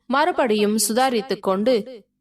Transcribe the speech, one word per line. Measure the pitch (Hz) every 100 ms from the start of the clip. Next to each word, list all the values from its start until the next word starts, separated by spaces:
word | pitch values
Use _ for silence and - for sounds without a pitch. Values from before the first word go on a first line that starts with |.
| -
மறுபடியும் | 269 330 349 254 214 208 220
சுதாரித்துக் | - 226 262 240 196 190
கொண்டு, | 196 190 220 233 226 220 _ _